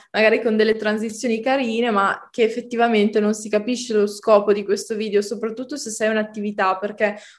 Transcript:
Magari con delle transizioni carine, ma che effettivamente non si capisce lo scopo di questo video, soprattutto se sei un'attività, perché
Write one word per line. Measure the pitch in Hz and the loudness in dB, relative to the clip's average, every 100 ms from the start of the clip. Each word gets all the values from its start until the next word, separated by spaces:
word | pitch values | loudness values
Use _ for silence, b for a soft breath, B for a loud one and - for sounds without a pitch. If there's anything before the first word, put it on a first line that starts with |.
| B | B
Magari | 202 220 226 | 2 2 2
con | 226 214 | 0 2
delle | 220 | 2
transizioni | 220 214 214 220 208 247 226 | 2 -2 -2 -4 -4 -4 -2
carine, | 262 269 240 226 240 | 0 0 0 -2 0
ma | 202 196 - - | 2 0 -2 -8
che | - | 0
effettivamente | 220 226 233 233 233 214 208 220 | 0 0 -6 0 2 4 2 2
non | 208 | 0
si | 214 208 | -2 -2
capisce | 208 226 240 - | -2 0 -4 0
lo | 214 202 | 0 0
scopo | - - 208 202 | -2 4 4 6
di | 208 | 0
questo | 190 202 - 214 | 2 -4 -2 -6
video, | 214 202 | 0 0
soprattutto | 208 226 226 226 254 285 | 0 -4 -6 -8 -8 -8
se | 226 | -8
sei | 208 220 | -2 0
un'attività, | 220 214 214 208 208 190 185 | 0 -4 -6 -6 0 0 0
perché | 208 208 208 208 B | -4 -2 -2 -2 B